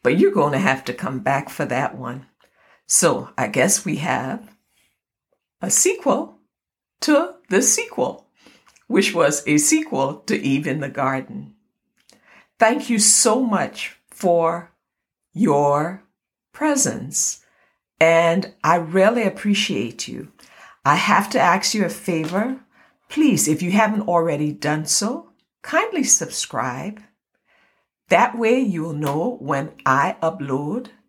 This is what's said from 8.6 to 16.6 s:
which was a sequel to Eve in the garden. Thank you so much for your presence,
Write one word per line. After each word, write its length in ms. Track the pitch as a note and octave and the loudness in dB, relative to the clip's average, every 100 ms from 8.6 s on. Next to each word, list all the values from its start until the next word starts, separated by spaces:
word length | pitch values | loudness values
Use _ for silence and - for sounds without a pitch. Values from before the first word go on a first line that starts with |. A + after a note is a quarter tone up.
| _ _ _ | _ _ _
which 260 | - - | 0 2
was 300 | E3+ D3 D3+ - | 2 2 2 0
a 100 | D3+ | 2
sequel 600 | D3 D#4 - C#3+ C3+ D3+ - | 4 0 0 -2 -2 -4 -6
to 80 | C3 | -2
Eve 260 | C#3+ C3+ D3+ | 0 0 -2
in 120 | C3 | -6
the 100 | C#3 | -6
garden. 680 | B2+ C3+ C3 - C3 C#3 _ _ _ _ _ _ _ _ - _ _ | -4 -4 -4 -8 -14 -16 _ _ _ _ _ _ _ _ -20 _ _
Thank 300 | A3 D4 - | 2 2 0
you 100 | A3+ | 2
so 420 | - - A#3 A#3 | 4 4 4 2
much 560 | B3 F#3+ C3+ - - - _ | 0 0 -2 -8 -14 -14 _
for 640 | - F#3 E3+ E3 E3+ E3+ _ _ _ _ _ _ | -4 2 2 2 -2 -12 _ _ _ _ _ _
your 680 | D#3 G3+ C#3+ C#3+ C#3+ E3 F#3+ _ _ _ _ _ | 0 2 4 4 2 -2 -6 _ _ _ _ _
presence, 880 | - | -4